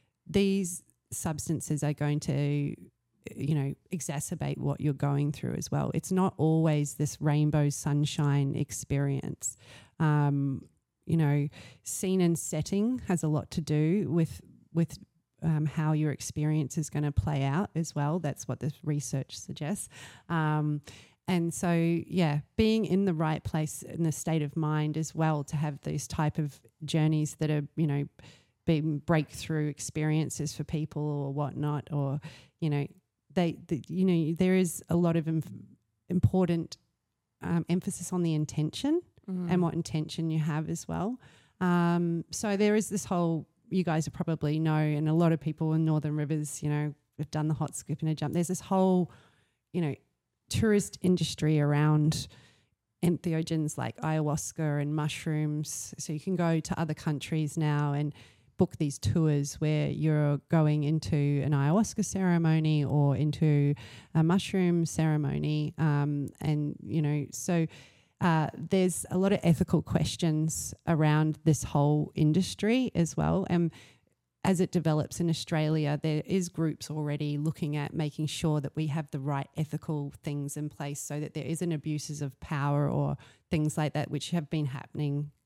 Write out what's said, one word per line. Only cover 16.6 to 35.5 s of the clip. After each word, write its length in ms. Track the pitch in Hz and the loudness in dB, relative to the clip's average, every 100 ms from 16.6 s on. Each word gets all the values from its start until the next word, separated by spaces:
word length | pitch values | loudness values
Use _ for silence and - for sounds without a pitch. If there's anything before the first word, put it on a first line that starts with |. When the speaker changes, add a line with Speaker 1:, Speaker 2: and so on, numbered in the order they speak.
| 151 - | 0 -4
Speaker 1:
is 120 | 151 | -4
gonna 220 | 151 147 | -2 0
play 320 | - 160 147 | 0 0 0
out 260 | 139 151 202 160 | 0 0 -2 -4
as 180 | 160 | -4
well. 240 | - 143 175 | -2 -2 -2
That's 300 | 156 - - | -4 -6 -8
what 100 | 123 | -6
the 140 | 143 - | -6 -6
research 560 | 156 147 - 139 - - | -4 -4 -2 -6 -6 -10
suggests. 500 | - 143 147 208 - - - - - | -12 -8 -6 -6 -8 -14 -20 -20 -6
Um, 520 | 170 156 151 151 147 - - - _ - | -2 0 0 0 -2 -6 -18 -20 _ -4
and 240 | 180 165 | 0 0
so, 180 | - 175 | -2 0
yeah, 680 | 170 165 170 - 185 160 147 - - | 2 2 0 -2 0 2 0 -2 2
being 280 | 220 226 | 4 4
in 200 | 202 190 | 2 2
the 100 | 196 | 2
right 300 | 160 160 151 | 2 0 -2
place 380 | - 160 156 - | -2 -4 -4 -6
in 200 | - 160 | -10 -2
the 80 | 165 | -2
state 300 | - - 160 | -2 -2 0
of 140 | 147 165 | 0 -2
mind 400 | 151 151 151 151 | 0 0 0 -2
as 180 | 156 | -4
well 300 | 160 160 147 | 0 0 0
to 120 | 139 147 | -2 -4
have 240 | 151 135 | -4 -4
these 260 | 151 151 - | -6 -6 -4
type 300 | - 151 - | -2 0 0
of 200 | 147 - - _ | -4 -6 -20 _
journeys 520 | 151 160 156 156 151 - | -2 2 2 2 0 -2
that 140 | 156 | -2
are, 120 | 151 143 - | 0 -2 -2
you 100 | 160 | 0
know, 220 | 143 143 - - - _ _ | 0 -4 -10 -20 -20 _ _
being 340 | - 160 156 147 | 0 2 2 -2
breakthrough 680 | - 160 143 - - 156 151 | 2 2 2 -6 -4 -2 -2
experiences 840 | 143 - 156 156 156 139 - 147 - | -4 -8 -2 0 2 0 -4 -8 -6
for 80 | |
people 380 | 147 151 156 151 | -6 -4 -4 -4
or 300 | 151 147 139 | -4 -2 -4
whatnot, 600 | 139 143 - 147 147 - | -4 -4 -2 -2 -2 -4
or, 260 | 147 139 143 156 - - _ | -2 -2 -2 -8 -16 -20 _
you 80 | 160 | -2
know, 160 | 143 139 - _ _ _ | 0 -2 -8 _ _ _
they, 220 | 190 170 - - | 0 0 -2 -6
the, 160 | 147 - | -6 -4
you 160 | 175 | 0
know, 300 | 185 170 151 | 2 4 2
there 220 | 165 185 185 | 2 4 4
is 260 | 180 - - | 2 -2 -2
a 80 | 170 | 2
lot 180 | 175 165 | 2 2
of 120 | 156 | 0
inf-, 240 | 160 - | -2 -2